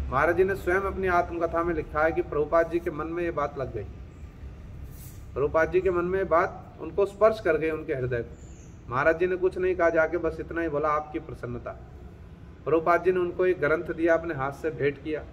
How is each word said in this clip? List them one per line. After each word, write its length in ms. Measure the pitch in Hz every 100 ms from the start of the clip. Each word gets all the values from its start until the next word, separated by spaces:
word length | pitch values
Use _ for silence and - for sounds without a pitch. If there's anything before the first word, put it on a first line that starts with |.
| -
महाराज 260 | 127 156 170
जी 60 |
ने 120 | 190 190
स्वयं 260 | 185 185
अपनी 260 | 196 185 190
आत्मकथा 560 | 175 170 170 170 165
में 100 | 170
लिखा 300 | 160 143 147
है 80 | 160
कि 100 | 165
प्रभुपाद 480 | 175 151 147 165 165
जी 100 | 170
के 120 | 175
मन 160 | 151 160
में 160 | 165
ये 80 | 170
बात 280 | 147 147 139
लग 140 | 123
गई, 120 | 113 98 - - - - - - - - - - - - - -
प्रभुपाद 380 | 117 143 156 160
जी 100 | 180
के 100 | 185
मन 140 | 175 175
में 140 | 190
ये 60 | 180
बात 380 | 160 190 - - -
उनको 240 | 156 165 196
स्पर्श 340 | - 214 220
कर 180 | 180 156
गई, 120 | 160
उनके 240 | 156 156
हृदय 260 | 139 127 120
को। 180 | 117 - - - - - -
महाराज 300 | 120 151 165
जी 80 | 185
ने 80 | 180
कुछ 220 | 185 180
नहीं 180 | 185 170
कहा, 140 | 170
जाके 280 | 165 156 170
बस 200 | 160 160
इतना 220 | 147 165
ही 80 | 165
बोला, 200 | 143 151
"आपकी 300 | 151 151 165
प्रसन्नता।" 520 | 151 123 120 120 104 - - - - - - - - - -
प्रभुपाद 380 | 160 165 170
जी 80 | 170
ने 80 | 185
उनको 260 | 175 180 185
एक 140 | 180
ग्रंथ 240 | 147 160
दिया, 300 | 170 156 165
अपने 200 | 165 170
हाथ 180 | 147 135
से 180 | 139 160
भेंट 340 | 139 139 143
किया। 200 | 156 147 135